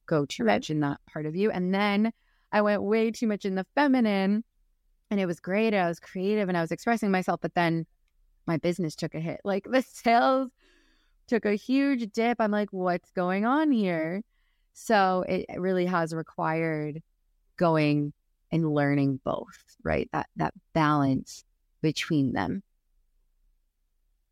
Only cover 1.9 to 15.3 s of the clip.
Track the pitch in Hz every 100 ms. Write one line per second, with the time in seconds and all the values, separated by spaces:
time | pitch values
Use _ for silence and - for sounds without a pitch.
1.9 | 202 220 - _ _ - 208 208 208 196
2.9 | 220 226 220 226 202 202 190 190 - 294
3.9 | 254 220 196 190 208 - _ _ _ _
4.9 | _ - 202 185 170 - 196 226 208 170
5.9 | 170 - 190 190 214 196 180 165 170 -
6.9 | 233 208 185 180 175 156 - 170 165 160
7.9 | _ _ _ _ _ - - 175 175 160
8.9 | - 160 156 160 - 196 196 - 254 -
9.9 | - 240 233 262 262 262 - _ _ _
10.9 | _ _ _ - 220 208 208 - 262 277
11.9 | 269 220 - 226 240 220 208 208 190 180
12.9 | 180 - - 180 190 220 285 311 240 190
13.9 | 165 160 185 - _ _ _ _ - -
14.9 | 214 190 185 -